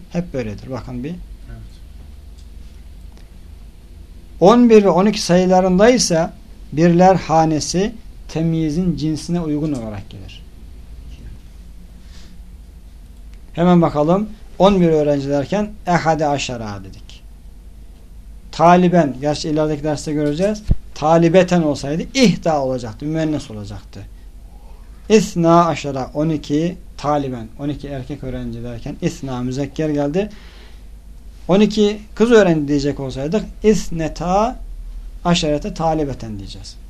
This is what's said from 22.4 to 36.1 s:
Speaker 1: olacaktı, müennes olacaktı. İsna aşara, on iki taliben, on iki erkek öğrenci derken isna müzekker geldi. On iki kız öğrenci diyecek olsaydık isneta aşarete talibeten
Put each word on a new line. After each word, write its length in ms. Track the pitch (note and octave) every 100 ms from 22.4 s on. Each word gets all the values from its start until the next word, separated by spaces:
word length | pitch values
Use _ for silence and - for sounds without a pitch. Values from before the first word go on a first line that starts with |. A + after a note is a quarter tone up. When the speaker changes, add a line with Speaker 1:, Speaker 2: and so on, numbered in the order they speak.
| E3+ D#3
Speaker 1:
olacaktı, 420 | C3 C3 A2+ G#2 D3
müennes 460 | D#3+ D#3 D3+ C#3+
olacaktı. 480 | G#2+ G2+ G2+ - G2+ G2 - - - - - - - - - -
İsna 560 | G#3+ G#3+ F3 E3 E3+ E3+
aşara, 460 | D3 C#3+ C3+ B2
on 160 | C#3 D#3+
iki 480 | D3+ - D3 E3+ F#3+ - -
taliben, 500 | C#3 D3 C#3 B2 A2 -
on 100 | C#3+
iki 180 | C#3+ C#3+
erkek 360 | C#3 B2 C#3+
öğrenci 400 | C3 B2+ A#2+ A#2
derken 320 | A#2+ A#2+ C#3 -
isna 400 | E3+ - C3+ B2
müzekker 480 | B2 B2+ C#3 - D#3
geldi. 400 | D3 C#3+ E3 G#3+ - - - - - - - - - - - -
On 120 | F#3
iki 400 | G#3+ G#3+ G#3 G#3+ - -
kız 160 | A3+
öğrenci 360 | A#3 F#3+ D#3+ C#3+
diyecek 320 | D3 C#3+ C3+
olsaydık 460 | C3+ B2+ C#3+ G3+ - -
isneta 960 | G#3+ F#3+ - E3 D#3 C#3+ E3 F#3+ A3+ - - - - - - - F3
aşarete 480 | F3 E3 D3 G#3
talibeten 640 | F3 E3 D#3+ C#3+